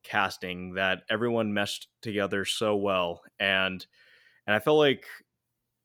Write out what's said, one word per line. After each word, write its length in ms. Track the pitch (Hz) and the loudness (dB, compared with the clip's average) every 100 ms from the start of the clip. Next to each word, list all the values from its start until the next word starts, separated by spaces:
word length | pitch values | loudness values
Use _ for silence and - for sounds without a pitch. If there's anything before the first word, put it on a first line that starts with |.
casting 680 | - 104 95 - 92 90 90 | -4 0 0 -2 -8 -8 -8
that 300 | 92 95 92 - | -2 0 -2 -2
everyone 440 | 110 120 117 110 | -2 0 0 0
meshed 340 | 101 101 - - _ | 0 -2 -4 -12 _
together 420 | 117 101 98 101 | -6 -2 -2 -2
so 320 | 92 - 110 104 | -2 0 0 2
well. 460 | 101 95 87 87 - _ | 2 2 0 -4 -14 _
And, 480 | 98 95 95 92 - _ - - _ _ - | 0 2 0 -4 -12 _ -20 -20 _ _ -2
and 80 | 104 | 0
I 40 | |
felt 180 | 156 151 | 4 4
like, 280 | 147 131 - - _ _ _ _ _ _ | 4 2 -4 -20 _ _ _ _ _ _